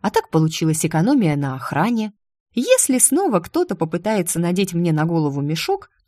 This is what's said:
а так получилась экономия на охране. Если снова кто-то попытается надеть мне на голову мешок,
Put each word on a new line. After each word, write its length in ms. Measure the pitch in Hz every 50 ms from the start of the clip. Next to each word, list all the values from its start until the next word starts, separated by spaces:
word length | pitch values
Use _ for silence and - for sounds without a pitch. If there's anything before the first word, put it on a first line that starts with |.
| -
а 80 | -
так 200 | - 453 427 -
получилась 540 | - 160 156 160 160 - 170 160 156 - -
экономия 520 | 156 160 156 165 233 294 277 214 160 147
на 180 | 143 143 135 131
охране. 580 | 131 - - 147 143 165 226 240 226 214 214 208 _ _ _ _ _ _ _ -
Если 440 | 233 254 466 508 508 - - 254 254
снова 420 | - - 262 320 403 370 226 180
кто-то 340 | 165 - - 320 359 349 -
попытается 640 | - 165 160 160 175 180 214 220 208 175 170 - 170
надеть 360 | 170 175 180 180 202 170 170
мне 180 | 170 175 170 156
на 120 | 151 156
голову 360 | 165 170 165 151 147 139 143
мешок, 480 | 143 143 156 160 - - 392 392 - - _ _ _